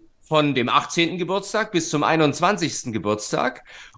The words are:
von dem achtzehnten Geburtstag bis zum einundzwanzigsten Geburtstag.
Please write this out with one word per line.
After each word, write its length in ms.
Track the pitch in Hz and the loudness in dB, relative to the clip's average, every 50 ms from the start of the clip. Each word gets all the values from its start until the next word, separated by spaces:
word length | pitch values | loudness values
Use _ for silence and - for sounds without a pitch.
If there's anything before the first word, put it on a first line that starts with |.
| - - _ _ | -12 -20 _ _
von 320 | - - 156 151 147 147 135 | -6 0 2 2 2 2 2
dem 160 | 131 117 123 | 0 0 2
achtzehnten 480 | 120 147 139 - - 170 170 160 180 175 | 2 0 0 0 0 0 0 0 0 -2
Geburtstag 540 | 175 165 185 202 196 - - 214 220 214 | -4 -2 -2 -4 -4 -2 -2 -2 -2 0
bis 180 | - 170 160 - | -2 -2 0 0
zum 140 | - 147 147 | 0 2 2
einundzwanzigsten 880 | 104 160 160 156 143 135 - 170 180 208 170 170 135 - - - 127 107 | 4 4 4 4 2 2 2 2 0 2 0 -2 -4 -4 -6 -6 -6 -6
Geburtstag. 680 | 107 90 104 107 107 - - 165 - - 127 - - - - - - - - - | -4 -2 -2 -2 -2 -2 -4 -2 -2 0 -2 -4 -6 -12 -20 -20 -20 -20 -20 -2